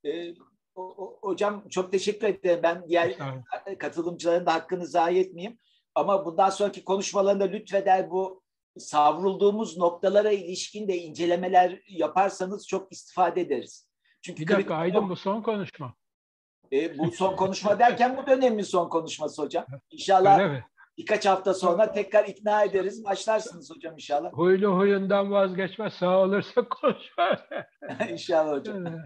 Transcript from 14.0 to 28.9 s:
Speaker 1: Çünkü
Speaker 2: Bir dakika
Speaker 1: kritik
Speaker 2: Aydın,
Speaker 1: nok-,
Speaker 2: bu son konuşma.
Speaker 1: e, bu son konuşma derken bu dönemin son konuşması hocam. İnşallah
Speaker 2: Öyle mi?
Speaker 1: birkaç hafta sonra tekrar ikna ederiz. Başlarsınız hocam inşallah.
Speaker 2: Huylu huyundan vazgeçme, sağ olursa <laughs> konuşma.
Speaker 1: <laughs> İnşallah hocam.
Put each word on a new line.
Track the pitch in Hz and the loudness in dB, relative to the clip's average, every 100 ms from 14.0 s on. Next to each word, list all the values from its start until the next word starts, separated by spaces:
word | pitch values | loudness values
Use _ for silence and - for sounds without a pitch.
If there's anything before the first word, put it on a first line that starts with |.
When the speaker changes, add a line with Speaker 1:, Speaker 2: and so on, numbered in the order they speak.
| _ _ | _ _
Speaker 1:
Çünkü | - 170 | -16 -10
Speaker 2:
Bir | 156 | 0
dakika | 202 | 0
Speaker 1:
kritik | - | 2
Speaker 2:
Aydın, | 165 170 202 | -2 0 0
Speaker 1:
nok-, | 202 | -2
Speaker 2:
bu | 175 | -4
son | 196 214 | -4 -4
konuşma. | 220 214 180 - 131 - _ _ _ _ _ _ _ | -4 -4 -6 -10 -16 -16 _ _ _ _ _ _ _
Speaker 1:
e, | 135 160 135 | -2 -2 -4
bu | 170 | -4
son | - 190 190 | 0 -2 0
konuşma | 190 196 208 202 | -2 0 0 4
derken | 240 - 247 262 | 4 6 2 0
bu | 269 | 2
dönemin | 262 254 220 | 4 4 2
son | 190 190 170 | 0 0 0
konuşması | 165 160 - 151 - | -2 -4 -8 -8 -6
hocam. | 147 165 - 135 _ | -4 -4 -6 -14 _
İnşallah | 151 - 190 190 196 | -12 2 6 8 6
Speaker 2:
Öyle | 190 | 6
mi? | 139 110 _ - - | -2 -10 _ -20 -16
Speaker 1:
birkaç | - 208 202 | -2 0 2
hafta | 190 196 | 2 2
sonra | 185 180 175 220 | 0 2 2 2
tekrar | 208 190 214 208 | 0 2 2 2
ikna | 185 208 208 | -2 0 2
ederiz. | 202 190 185 220 | 2 0 -2 -6
Başlarsınız | 208 190 - 220 - 170 143 165 | -6 -6 0 -2 -2 -14 -20 -16
hocam | 160 | -16
inşallah. | 160 - 147 170 | -16 -4 -2 -2
Speaker 2:
Huylu | 120 180 190 202 185 | 0 4 4 4 4
huyundan | 202 202 190 202 196 | 4 2 2 0 2
vazgeçme, | 202 196 180 185 185 214 | 2 2 0 -6 -6 -8
sağ | - 180 185 | -2 2 4
olursa | 190 196 - - 233 | 4 2 0 -2 -2
<laughs> | |
konuşma. | - 294 202 - - 349 - - - - _ | 0 0 -2 -8 -2 0 0 -4 -12 -12 _
Speaker 1:
<laughs> | - 139 202 | -14 -8 -6
İnşallah | 170 - 170 156 143 | -6 -2 0 0 -2
hocam. | 135 208 175 | -4 -8 -8